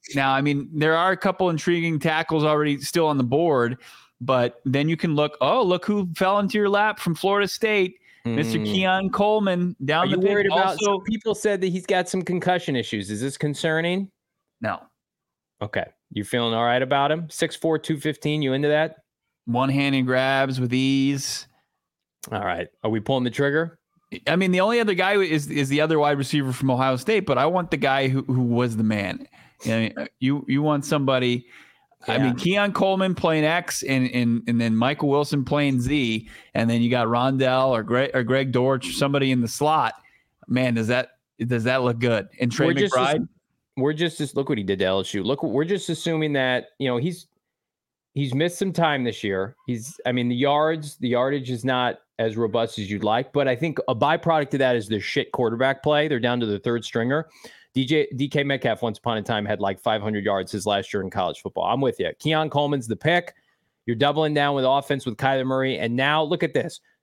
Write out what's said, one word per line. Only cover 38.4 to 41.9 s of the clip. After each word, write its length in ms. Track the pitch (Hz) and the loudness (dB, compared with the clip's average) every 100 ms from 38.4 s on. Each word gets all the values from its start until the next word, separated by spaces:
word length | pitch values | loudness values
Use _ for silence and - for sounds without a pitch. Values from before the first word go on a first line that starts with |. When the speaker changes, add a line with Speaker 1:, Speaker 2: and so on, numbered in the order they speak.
| 135 | 2
Speaker 1:
Dortch, 440 | 123 131 131 - - | 0 2 0 -2 -2
somebody 360 | 139 139 135 | 0 2 2
in 100 | 131 | 2
the 60 | 117 | 0
slot. 480 | - 147 156 123 - _ _ _ _ - | 0 0 2 0 -4 _ _ _ _ -2
Man, 280 | 123 127 117 | 0 2 0
does 120 | 110 | 0
that, 220 | 123 127 _ _ - | 0 -2 _ _ -8
does 240 | 117 120 113 | -2 0 0
that 160 | 131 | 2
look 160 | 123 | 0